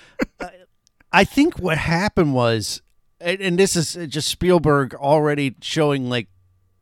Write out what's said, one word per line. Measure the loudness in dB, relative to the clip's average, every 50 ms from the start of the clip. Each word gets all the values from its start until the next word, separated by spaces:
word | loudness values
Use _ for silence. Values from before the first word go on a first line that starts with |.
| -20 _ _ -8 -8 -8 _ -14
I, | -14 -14 -14 -20 -20 _ _ _ _ _ _ _ _ 0 2
I | 2 2
think | 4 2 2 2 2 0
what | -4 -4 -4 -2
happened | -2 -2 -2 -2 0 -2 -2 0 0 0 2 2
was, | 2 2 2 0 0 -4 -6 -10 -12 _ _ _ _ _ _ _ -10
and, | -6 -6 -4 -4
and | -2 -2 2
this | 2 2 2 2
is | -2 -2 -2 -6 -10 -10 -8
just | -6 -6 -6
Spielberg | -6 -4 -2 2 4 4 4 4 4 2 2 0 -2 -6
already | -4 0 2 2 2 2 0 0 0 -2 -4 -6 _
showing, | -10 -6 -2 0 0 0 0 -2 -2 -4
like, | -4 -4 -6 _ _ _ _ _ _ _ _ _ _ _